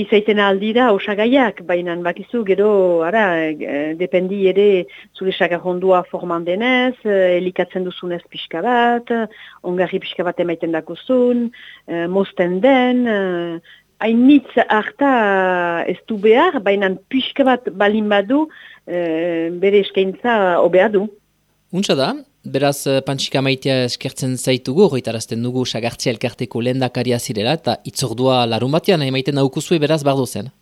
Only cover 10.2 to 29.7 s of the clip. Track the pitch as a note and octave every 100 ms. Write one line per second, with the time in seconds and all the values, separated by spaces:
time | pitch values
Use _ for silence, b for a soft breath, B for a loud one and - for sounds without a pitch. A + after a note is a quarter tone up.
10.2 | F3 E3+ F3 E3+ E3 D#3+ D#3+ E3 - B3+
11.2 | B3 A#3+ A#3 B B B - E3+ E3+ F#3+
12.2 | G3 - F3 F#3 B3+ C4 B3 B3 A#3+ G#3
13.2 | F#3+ F3 E3+ E3 b b _ _ A3 A#3
14.2 | B3+ D4 - A#3+ - G#3+ G#3 - C#4 B3
15.2 | G3+ G3 F#3 F3+ F3 E3+ - F3+ - G#3+
16.2 | G#3+ A#3+ F4+ C4 G3 G3+ G3 F#3 _ C4
17.2 | - - C4 B3 - F#3 G3+ G#3+ G#3 G3+
18.2 | G3 C#4 D#4 B B B - F3 E3+ D#3+
19.2 | F3 E3 E3 F3 G3 G3+ F#3+ F#3+ F#3+ F#3
20.2 | A#3+ A3+ F#3 E3+ E3+ F3+ G#3+ G3+ G#3 -
21.2 | _ _ _ _ _ F3+ G3+ D3+ C#3+ D4
22.2 | - _ C3 C3+ C#3 C#3 C#3 C3+ C3+ C3+
23.2 | - C#3 C3+ C3 C#3 C3 B2 - C3 -
24.2 | C3 B2+ - B2+ - C#3+ F#3+ B2+ A#2+ A2
25.2 | - A2+ B2 B2+ B2 A2+ A#2 - C3+ A2+
26.2 | A#2+ - B2 A#2+ B2 C3 B2 B2+ B2 A#2+
27.2 | - G#2 A2+ D#3+ A#2+ A2+ - - B2+ A2
28.2 | C3 B2+ A#2 A2+ B2+ D#3+ - E3+ C3+ C3
29.2 | C#3+ C#3 C#3 D#3 -